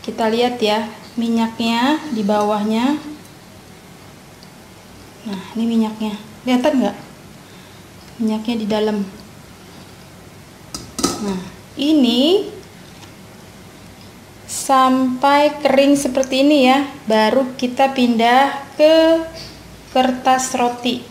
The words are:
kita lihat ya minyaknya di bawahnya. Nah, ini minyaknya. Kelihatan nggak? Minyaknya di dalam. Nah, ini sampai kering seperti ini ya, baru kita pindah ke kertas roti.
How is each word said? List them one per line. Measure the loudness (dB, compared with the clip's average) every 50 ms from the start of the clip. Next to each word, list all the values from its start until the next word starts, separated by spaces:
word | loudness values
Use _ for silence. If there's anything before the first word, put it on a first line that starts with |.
| -10
kita | -10 -6 -4 -2 -2
lihat | 0 0 0 -2 -2 -2
ya | -2 -2 0 -2 -4 -8 -12 -18 -20 -12 -8 -6
minyaknya | -2 -2 0 0 -2 -2 -4 -4 -4 -2 -2 0 0 0 -2 -2 -4 -6 -6
di | -4
bawahnya. | -2 0 0 0 0 0 -2 -2 -2 -2 -2 0 0 0 -2 -4 -6 -12 -16 -16 -20 -20 -20 -20 -20 -20 -20 -20 -20 -20 -20 -20 -20 -20 -20 -20 -20 -20 -20 -20 -20 -20 -20 -20 -20 -20 -20 -20 -20 -20 -20 -20 -20 -20 -20 -20 -20 -20 -20 -14 -12
Nah, | -10 -10 -10 -12 -10 -6 -4
ini | -2
minyaknya. | 0 2 0 0 0 -4 -6 -6 -8 -8 -10 -14 -18 -20 -10 -2
Kelihatan | 0 0 2 2 2 2 2 0
nggak? | 0 -4 -8 -18 -20 -20 -20 -20 -20 -20 -20 -20 -20 -20 -20 -20 -20 -20 -20 -20 -20 -20 -20 -20 -20 -8 -4
Minyaknya | -4 -2 -2 -4 -4 -4 -4
di | -4 -2 -2
dalam. | 0 0 0 0 -2 -2 -4 -6 -10 -20 -20 -20 -20 -20 -20 -20 -20 -20 -20 -20 -20 -20 -20 -20 -20 -20 -20 -20 -20 -20 -20 -20 -20 -20 -20 -20 -20 -20 -20 -16 -16 -16 -16 -14 -6 -4 -4 -4 -4 -6
Nah, | -6 -6 -6 -6 -8 -12 -20 -20 -20 -18 -8
ini | -4 0 2 4 4 4 2 2 2 2 2 2 2 0 -4 -12 -16 -20 -20 -20 -20 -20 -20 -20 -20 -20 -20 -20 -20 -20 -20 -20 -20 -20 -20 -20 -20 -20 -20 -20 -20 -20 -20 -20 -20 -20 -20 -20 -20 -20 -20 -20 -20 -16
sampai | -12 -12 -10 -2 2 2 4 4 4 4 2 0 0 -2 0 2 2 4 4 4 2 0 0
kering | 0 2 4 4 4 4 4 2
seperti | 0 -2 -2 -2 -2 0 0 2 4
ini | 4 4 4 4 4
ya, | 4 2 0 -4 -8 -12 -4 0
baru | 2 2 2 2 2 0 0 -2 -4 -6
kita | -6 -4 0 0 0 0
pindah | 2 0 2 2 2 2 2 4 4 4 2 2 -2 -8 -12 -14 0 4
ke | 4 6 6 6 6 4 4 2 0 -6 -12 -16 -18 -18 -20 -20 -20 -20 -20 -20 -20 -4
kertas | -2 0 0 0 -2 0 2 2 2 2 0 -4 -2
roti. | -2 -2 -2 -2 -4 -4 -4 -4 -4 -10 -14